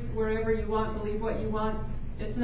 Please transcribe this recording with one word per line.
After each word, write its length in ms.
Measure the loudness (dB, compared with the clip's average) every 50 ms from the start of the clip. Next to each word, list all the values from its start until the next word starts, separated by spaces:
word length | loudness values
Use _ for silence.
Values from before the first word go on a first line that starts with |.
| -2 -2 0 0
wherever 320 | 2 2 2 2 2 2 2 2
you 80 | 2 0 2
want, 120 | 2 2 0 -2 -2
believe 200 | -2 -2 -2 0 0
what 80 | 0 0 0 0
you 60 | 0 0 0
want. 160 | 0 0 0 0 -2 -2 -2 -2 -2 -4 -4 -4
It's 160 | -4 -2 0 2